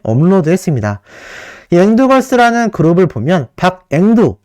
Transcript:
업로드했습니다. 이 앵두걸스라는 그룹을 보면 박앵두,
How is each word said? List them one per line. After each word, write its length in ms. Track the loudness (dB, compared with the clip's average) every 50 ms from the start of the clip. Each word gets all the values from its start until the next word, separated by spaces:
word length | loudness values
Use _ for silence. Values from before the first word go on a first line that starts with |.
| -4
업로드했습니다. 960 | -2 0 0 2 2 2 2 0 0 -2 -2 -2 -4 -4 -4 -4 -4 -6 -8 -12 _ -20 -20 -20 -20 -20 -20 -20 -20 -20 -20 -6 _
이 60 | 0 2
앵두걸스라는 920 | 2 2 2 2 2 2 2 0 0 0 0 2 2 2 0 0 -2 -2
그룹을 360 | -2 -2 0 0 2 2 0 0
보면 400 | -2 -4 -4 -2 -2 -2 -4 -6 _
박앵두, 840 | -4 -4 -4 -4 -6 _ _ -2 0 2 2 2 2 2 0 -2 -4 _